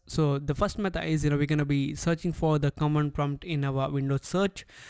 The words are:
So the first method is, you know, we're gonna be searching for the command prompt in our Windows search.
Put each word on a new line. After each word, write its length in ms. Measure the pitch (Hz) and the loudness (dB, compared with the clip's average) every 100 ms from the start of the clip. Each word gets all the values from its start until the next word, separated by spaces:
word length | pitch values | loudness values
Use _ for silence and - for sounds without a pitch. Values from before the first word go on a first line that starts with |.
| - | -6
So 320 | - 147 139 | 2 2 2
the 160 | 143 | -2
first 240 | 143 202 - | 0 -2 0
method 260 | 196 170 160 | -2 -2 0
is, 180 | 160 | 0
you 80 | 151 | 2
know, 60 | 143 | 2
we're 100 | 147 | 2
gonna 180 | 151 143 | 2 2
be 300 | 139 139 143 | 0 0 -2
searching 360 | 165 165 175 | 0 0 -2
for 280 | - 160 151 | 0 2 2
the 100 | 143 | 2
command 460 | - 151 151 147 143 | 0 2 2 0 0
prompt 280 | 143 139 | -2 -4
in 220 | - 151 139 | -4 -2 0
our 240 | 135 135 | 0 0
Windows 320 | 143 135 139 | -2 0 -2
search. 460 | - - 202 - - - - | 0 0 0 -2 -18 -20 -20